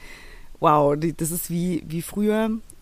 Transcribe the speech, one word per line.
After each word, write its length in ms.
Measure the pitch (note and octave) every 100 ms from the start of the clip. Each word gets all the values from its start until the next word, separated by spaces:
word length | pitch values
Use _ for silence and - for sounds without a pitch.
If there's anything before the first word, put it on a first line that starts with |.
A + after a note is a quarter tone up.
| - - - - - -
wow, 360 | E3 D3+ C#3+ D3
die, 180 | E3 D3
das 160 | D#3+
ist 180 | E3+ -
wie, 340 | E3+ F3+ E3+ E3
wie 140 | D#3+
früher 480 | - - G#3 G#3+ A3 A3 - -